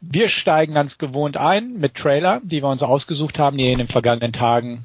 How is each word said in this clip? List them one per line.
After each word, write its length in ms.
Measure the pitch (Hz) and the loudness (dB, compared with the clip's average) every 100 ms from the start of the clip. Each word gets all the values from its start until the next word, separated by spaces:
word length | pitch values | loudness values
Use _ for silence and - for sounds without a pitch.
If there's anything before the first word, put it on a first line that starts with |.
wir 260 | 170 151 220 | -4 0 0
steigen 460 | - - 156 156 | 0 2 2 2
ganz 240 | 151 143 - | 0 -2 -4
gewohnt 400 | 147 135 147 135 | -6 -4 -4 0
ein 400 | 147 196 240 240 | 0 0 -2 -2
mit 160 | 143 | -2
Trailer, 480 | - 151 143 180 233 | 0 0 2 2 0
die 180 | 214 156 | -2 -2
wir 60 | 139 | -2
uns 140 | 131 | 0
ausgesucht 560 | 135 139 - 147 151 - | 2 0 0 -4 -4 0
haben, 180 | 143 139 | 0 2
die 160 | 127 | 0
in 60 | 123 | 0
den 100 | 117 | 0
vergangenen 460 | 123 117 120 120 | 0 2 0 -2
Tagen 500 | 117 120 120 120 120 | -2 2 2 0 -10